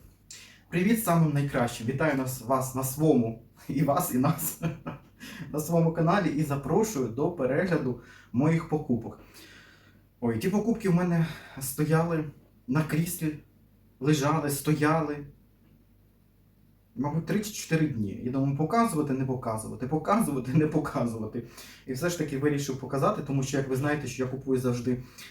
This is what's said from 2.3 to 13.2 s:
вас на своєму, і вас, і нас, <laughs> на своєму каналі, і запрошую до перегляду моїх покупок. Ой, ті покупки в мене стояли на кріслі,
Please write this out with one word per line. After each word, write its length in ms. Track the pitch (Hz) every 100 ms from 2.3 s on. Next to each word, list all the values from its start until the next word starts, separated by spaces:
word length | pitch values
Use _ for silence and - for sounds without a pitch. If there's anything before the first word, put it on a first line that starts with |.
| -
вас 320 | 110 131 -
на 100 | 127
своєму, 580 | 135 151 156 123 113 - - - -
і 140 | 139
вас, 320 | - 123 -
і 40 | 123
нас, 420 | 147 - - - 160 - - - -
<laughs> 460 | - - - -
на 80 | 151
своєму 320 | 151 170 165
каналі, 380 | 160 160 196 165 139
і 60 |
запрошую 640 | 143 139 - 185 220 139 113
до 220 | 113 160
перегляду 720 | 175 127 147 185 156 131 123 - - -
моїх 360 | 117 156 165 -
покупок. 520 | 151 139 117 107 - - - - - - - - _ _ _
Ой, 180 | 120 110
ті 100 | 190
покупки 400 | 208 214 - 196
в 60 |
мене 320 | 170 180 165 160 - - -
стояли 640 | 135 - 151 160 170 160 151 - - _ -
на 160 | 139
кріслі, 540 | 156 156 170 -